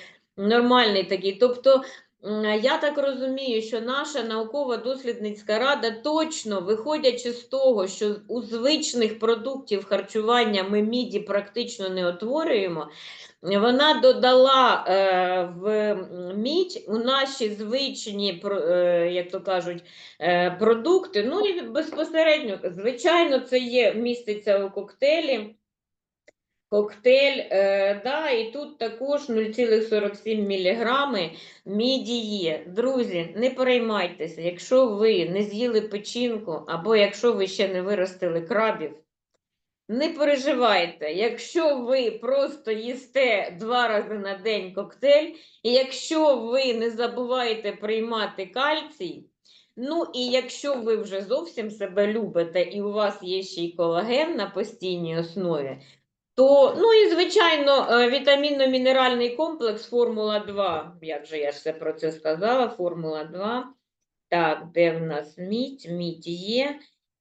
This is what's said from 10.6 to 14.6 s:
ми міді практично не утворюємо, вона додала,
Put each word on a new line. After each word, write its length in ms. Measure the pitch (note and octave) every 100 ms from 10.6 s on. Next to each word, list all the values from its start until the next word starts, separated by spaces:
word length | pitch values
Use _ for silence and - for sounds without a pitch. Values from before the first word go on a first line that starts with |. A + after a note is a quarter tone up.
ми 200 | F#3+ G#3
міді 380 | G#3+ B3 G#3 G3
практично 680 | - G3+ G3 - A#3+ - F#3+
не 200 | F#3 F3
утворюємо, 800 | F3 A3 D4 E4 A#3+ F#3+ E3 D3 - - - - _
вона 580 | E3 G3+ A#3 B3+ D4+ D4
додала, 840 | B3+ A3 B3 B3+ C4 C4+